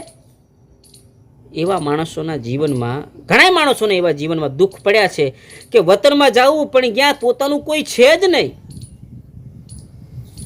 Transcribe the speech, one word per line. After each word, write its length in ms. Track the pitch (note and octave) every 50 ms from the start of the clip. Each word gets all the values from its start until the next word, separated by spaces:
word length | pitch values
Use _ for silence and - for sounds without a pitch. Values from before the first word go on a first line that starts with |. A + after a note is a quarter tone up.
| - - - _ _ _ _ _ _ _ _ _ _ _ _ _ _ _ _ - _ _ _ _ _ _ _ _ _ - -
એવા 260 | D#3+ D#3+ F#3 G3 F3
માણસોના 580 | D3+ C#3+ D3 D#3 D#3+ D#3+ - D#3+ D#3 E3 D#3+ C#3
જીવનમાં, 880 | A2+ A#2 B2 C#3 D#3 D3+ C#3 B2 A#2 A#2 B2 D3 - - - - -
ઘણાય 240 | - F3+ B3 D#4+ F#4
માણસોને 480 | F#4 E4+ D4+ C#4+ B3 - A3 G#3+ G3 F3+
એવા 140 | F3 E3+
જીવનમાં 460 | D3+ C#3+ D3 D#3+ E3+ D#3+ D#3 C#3 C3 C#3
દુઃખ 240 | F#3 F#3 - -
પડ્યા 260 | - G3+ G#3 A3 G3+ F3+
છે 280 | - - D3 C3 - - - - - - - -
કે 80 | - A3+
વતનમાં 520 | F3 E3 G3 G3+ - C#4+ D4 C#4+ C#4+ C4+
જાવું 360 | G3+ A#3+ B3+ C4+ D#4 D#4 C#4+ -
પણ 260 | - B3+ B3+ A#3+ G3+
ત્યાં 200 | A#3+ C#4 D4 C#4
પોતાનું 480 | - A3+ B3 A#3+ - C#4 C#4+ D4 C#4+
કોઈ 220 | D4 D#4 D4+ D4+ -
છે 340 | - - - A#3+ C#4 D#4+ E4+
જ 60 | G4 F#4+
નહીં, 240 | E4 C4 E3+ B2+ - - - - - - - - - - - - - - - - - - - - - - - - - - - - - - - - - - - - - - -